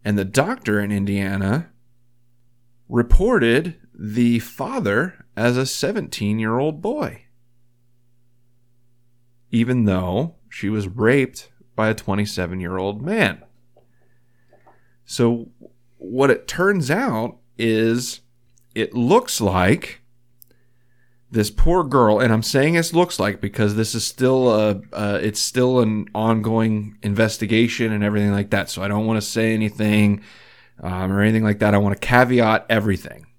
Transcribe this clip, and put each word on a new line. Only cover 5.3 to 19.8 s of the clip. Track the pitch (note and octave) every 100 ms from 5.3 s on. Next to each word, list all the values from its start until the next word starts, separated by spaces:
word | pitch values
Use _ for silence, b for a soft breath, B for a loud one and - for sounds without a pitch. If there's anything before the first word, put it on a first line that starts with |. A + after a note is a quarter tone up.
| -
as | A#2 B2
a | C3
seventeen-year-old | - C#3 G#3 - - G#2 G#2+ A2 A#2+ D3 D3+
boy, | G3 D4+ - F2+ _ _ _ _ _ _ _ _ _ _ _ _ _ _ _ _ _ _ _ _ _ _ _
even | A#2 A#2+ B2+ G#2
though | F#2 F2+ F#2+ E3 - _
she | - G2+
was | G#2+ G2
raped | G#2+ A2+ C#3 B2+ - - _ _ -
by | A2
a | A2
twenty-seven-year-old | - G2+ G2+ - F2 F#2 F2+ F#2 F#2+ G#2
man. | C#3+ A3 C3 E2 _ _ _ _ _ b b b b b b b b b b b -
So | - A#2+ A#2 - _ - _ _ _
what | F2+ B2 C#3
it | A#2+ -
turns | - F#3+ G3 C3
out | F3 C4 A2+ A#2 - _ -
is | A2+ A2 A2+ A#2 B2 - _ _ _ _ _
it | - A2
looks | B2 A#2+ G#3+ - -
like | G2+ F#2 F2+ F3